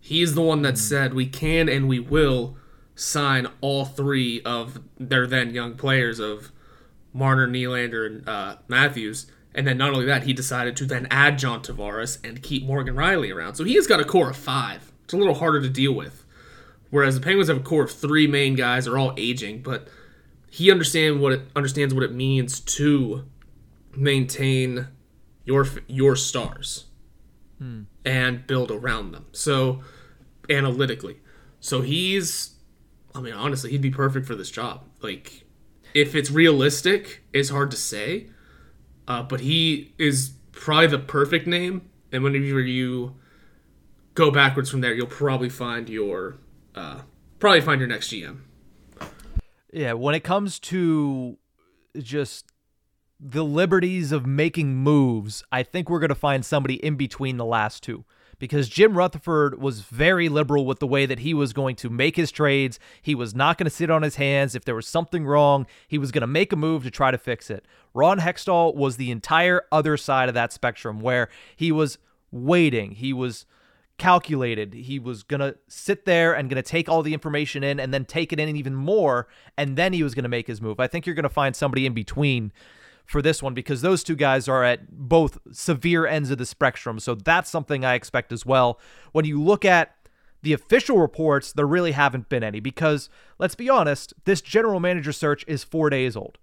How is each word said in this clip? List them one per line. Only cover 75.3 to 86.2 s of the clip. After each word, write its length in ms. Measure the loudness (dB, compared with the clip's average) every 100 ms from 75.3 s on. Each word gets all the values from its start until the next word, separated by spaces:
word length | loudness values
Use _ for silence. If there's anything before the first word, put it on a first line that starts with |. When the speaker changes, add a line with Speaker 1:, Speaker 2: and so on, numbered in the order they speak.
| -4 -4 -6 _
Speaker 2:
sit 360 | -12 -4 -4
there 300 | 2 4 4
and 160 | 2 -2
gonna 120 | -6
take 260 | -2 -2 2
all 140 | 0
the 120 | 0
information 480 | -4 -4 -4 -4 -4
in 160 | -4 -4
and 160 | -2
then 100 | -4
take 280 | -4 -4 -4
it 80 | -2
in 140 | -2 -4
even 180 | -6
more, 540 | -4 0 2 4 2 -2 _ -14 -6
and 200 | -4 0
then 140 | 0
he 100 | 2
was 120 | 0
gonna 140 | -2 -4
make 200 | -4 -6
his 120 | -8
move. 200 | -6 -2
I 80 | -2
think 180 | -2 -6
you're 80 |
gonna 140 | -2 -2
find 260 | 0 -2
somebody 320 | -2 -2 0 -2
in 80 |
between 580 | -4 -6 -2 0 0 -4 -12 -20 -20 -20 _ _
for 140 | 0
this 220 | 0 0
one, 100 | -4
because 300 | -8 -6 -2
those 200 | 0 0
two 140 | 0 0
guys 320 | 2 2 2
are 160 | 2
at 260 | 2 0 -6
both 460 | -16 2 4 4 -2 -20
severe 540 | -10 -2 0 2 2 2
ends 240 | 0